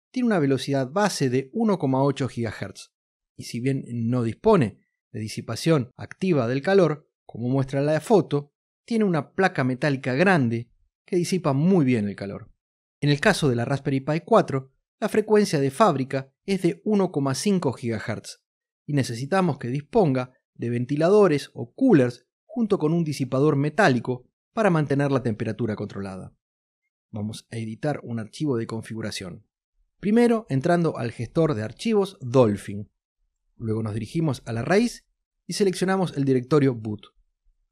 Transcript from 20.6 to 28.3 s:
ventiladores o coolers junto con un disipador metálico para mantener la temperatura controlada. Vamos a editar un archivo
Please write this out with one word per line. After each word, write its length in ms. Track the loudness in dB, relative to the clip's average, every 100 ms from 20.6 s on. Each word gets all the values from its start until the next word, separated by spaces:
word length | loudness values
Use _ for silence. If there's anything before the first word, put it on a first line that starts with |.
| -6
ventiladores 800 | -4 -2 0 4 6 6 4 -2
o 220 | -12 -12
coolers 500 | 0 6 6 6 0 _ _
junto 340 | _ -4 0 0
con 140 | 2
un 80 | 0
disipador 520 | 0 -4 -2 2 2 2
metálico 680 | 0 2 4 4 -2 -8 -10 _ _
para 160 | 0 2
mantener 420 | 2 2 0 2
la 100 | 0
temperatura 540 | -2 -4 -6 -4 -6 -6
controlada. 580 | -8 -10 -10 -12 -16 -20 _ _ _ _ _ _ _
Vamos 360 | -10 -8 -10 -14
a 80 | -10
editar 420 | -10 -6 -6 -6
un 160 | -6 -10
archivo 380 | -10